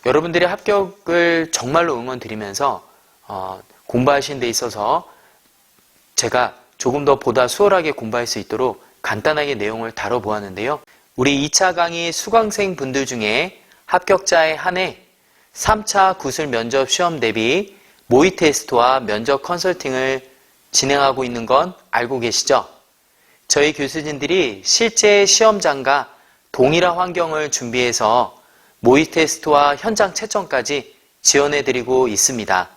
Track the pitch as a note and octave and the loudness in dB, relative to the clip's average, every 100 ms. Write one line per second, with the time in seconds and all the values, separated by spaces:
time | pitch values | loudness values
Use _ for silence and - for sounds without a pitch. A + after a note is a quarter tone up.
0 | A#2+ C#3+ E3+ E3+ F3 G3+ - G3+ F#3+ - | 2 2 2 0 0 -2 0 0 0 -8
1 | - E3+ E3+ E3 D#3+ - B2 D#3 E3+ B2+ | -2 2 2 2 -2 -6 0 0 0 -4
2 | B2 B2+ - A2 G2+ G2+ C#3+ F#2 - _ | -6 -10 -10 -10 -8 -2 -2 -2 -12 _
3 | _ _ - G2+ F#2+ F#2+ - _ - A#2+ | _ _ -14 -10 -10 -12 -18 _ -4 0
4 | B2+ C#3+ C3+ C#3 A#2+ A2+ A#2+ G#2 G#2+ D#3+ | 2 0 -2 -6 -4 -4 -6 -4 -2 -2
5 | - _ _ _ _ _ _ _ _ _ | -4 _ _ _ _ _ _ _ _ _
6 | _ - A#2 B2 A2+ - _ _ B2+ C#3 | _ -4 -2 -2 -2 -6 _ _ -2 0
7 | C#3+ C#3 C3+ A#2 B2 - G3+ F#3+ D#3 C3+ | 2 2 2 0 0 2 2 4 0 -6
8 | A2+ A2+ A#2+ A2 F#2+ A2 C3 G2 _ _ | -6 -6 -4 -8 -6 -2 -2 -4 _ _
9 | - G#2 D#3 D3+ C#3+ A#2+ G#2 A2+ A2+ - | -6 -2 -2 -2 -4 -4 -6 -6 -10 -8
10 | G2+ A#2+ G#2 G#2+ G2+ F#2 A#2 D3+ - _ | -4 -4 -4 -6 -8 -8 -6 -6 -10 _
11 | _ - C3 C#3 D3+ - F#3+ E3+ E3+ E3+ | _ -2 0 0 0 0 0 0 -2 -2
12 | E3+ E3 - A3+ G#3+ G#3 G3 E3 C3 C3+ | -6 -6 0 0 0 -2 -4 -4 -4 -4
13 | C3 B2 G#2 A#2 F3+ - _ _ - F3+ | -4 -2 0 0 -2 -10 _ _ -2 -2
14 | - F#3+ - E3+ D#3+ D#3 F3+ F3+ F3+ - | 2 0 4 2 2 0 -4 -2 -4 -6
15 | _ _ _ _ _ - - G#3+ G#3 G3+ | _ _ _ _ _ -4 0 0 0 2
16 | F#3+ F#3 C3+ B2+ D3+ A#2 A#2 C3+ C3 - | 2 2 -6 -6 -2 -2 0 0 0 0
17 | F3+ D#3 A2+ A2 A2 E3 G3+ - _ _ | 0 0 -2 0 2 0 -2 -14 _ _
18 | _ B2 F#3 F#3 D#3+ C#3 - B2 A#2+ C3 | _ 6 6 4 0 0 0 2 4 2
19 | A2 G#2 A#2 C#3 - F3 F#3 F3+ C#3 C3 | 0 -4 0 -2 -2 -4 -2 -4 -4 -2
20 | C3 C3+ - _ _ _ _ - C3+ C#3+ | -2 -4 -8 _ _ _ _ -2 2 2
21 | C#3 C3 B2+ A#2+ A2+ C3 F3+ F3+ _ A#2 | 2 0 -4 -6 2 2 2 -8 _ -2
22 | A#2+ C3 A#2 - - B2+ - - _ _ | -2 -2 -2 -2 2 0 0 -20 _ _
23 | _ _ _ _ _ D3 D3+ D3 C3+ D#3+ | _ _ _ _ _ 2 2 0 -6 -6
24 | D3+ C#3+ C#3+ F#3 C#3 F#2+ - - A3+ - | -8 -6 0 0 0 -4 -2 0 0 2
25 | G#3 G3+ G3 - A3 G3+ F3+ C#3 C3 C#3 | 4 6 4 4 4 4 -2 0 0 0
26 | - - _ _ _ - C3+ E3 F3+ F3 | -2 -16 _ _ _ 2 2 4 2 0
27 | F3+ F3 E3 D#3 D3 - A#2+ B2 B2 A2+ | -4 -2 -4 -4 -4 -6 -4 -2 -2 0
28 | G#2+ A#2+ A2 - _ _ _ _ A#2 C#3 | 2 2 0 -8 _ _ _ _ 4 4
29 | D#3 E3 D3+ - - C#3+ C#3+ C#3+ G#3+ A3 | 4 0 0 -2 2 4 4 0 -4 0
30 | G3+ - G#3+ G#3 E3+ C3+ A#2+ C#3+ - _ | -2 -2 -6 -6 -2 -4 -2 -6 -8 _
31 | _ _ - C#3 C#3+ D3 C#3 B2 A#2+ C3 | _ _ 0 2 2 0 0 -2 0 2
32 | B2+ G2+ - B2 G2+ F#2 - | 2 2 0 0 0 0 0